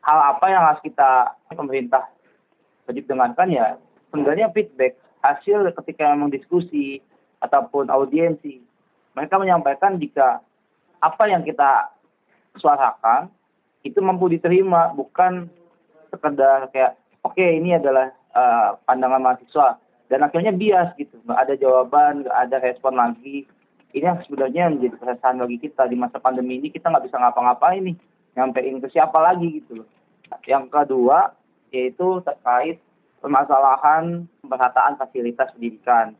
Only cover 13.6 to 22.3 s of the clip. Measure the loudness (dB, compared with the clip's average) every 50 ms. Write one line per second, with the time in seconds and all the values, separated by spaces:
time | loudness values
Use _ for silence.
13.6 | _ _ _ _ _ -4 -4 -2 0 0 0 0 0 0 0 0 0 2 2 2
14.6 | 2 4 2 2 2 2 -2 -6 -10 -10 _ 0 0 0 0 -4 -10 -14 _ _
15.6 | _ _ _ _ _ _ _ _ _ _ -16 -6 -6 -6 0 2 4 4 4 2
16.6 | 0 -4 _ 0 0 0 -2 _ _ _ _ _ _ -8 -2 0 0 2 2 0
17.6 | 0 0 0 0 2 2 2 2 0 0 -6 _ _ _ _ 2 2 2 4 2
18.6 | 2 0 -2 -4 _ -2 0 0 0 0 0 2 2 0 0 0 -6 _ 0 2
19.6 | 2 2 2 -2 _ _ _ _ _ _ 0 0 0 0 0 -2 -2 0 -2 0
20.6 | 0 2 2 2 2 0 -4 -10 -14 _ _ -20 _ -6 -2 -2 0 0 0 0
21.6 | 2 4 4 4 2 2 2 4 4 4 2 -2 -6 -4